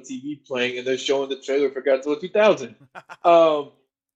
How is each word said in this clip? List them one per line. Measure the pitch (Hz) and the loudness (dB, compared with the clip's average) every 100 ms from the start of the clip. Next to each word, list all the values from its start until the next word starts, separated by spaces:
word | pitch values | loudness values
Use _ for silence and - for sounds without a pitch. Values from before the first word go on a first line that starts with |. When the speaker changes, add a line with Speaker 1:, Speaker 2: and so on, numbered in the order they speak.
Speaker 1:
T | - 131 | -4 -12
V | 135 147 - | -10 -14 -8
playing | 127 123 123 | -4 -4 -4
and | 123 | -4
they're | 131 | -4
showing | - 139 135 | -2 -2 -2
the | 135 | -8
trailer | - 135 143 | -4 0 0
for | 135 | -2
Godzilla | 135 135 143 147 | 0 0 0 -6
two | 180 | -4
thousand. | 208 214 151 117 113 | 2 2 2 -2 -16
Speaker 2:
<laughs> | 135 185 - - | _ -20 -20 -4
Speaker 1:
Um, | 175 170 165 151 139 _ _ _ _ | 4 6 6 2 -4 _ _ _ _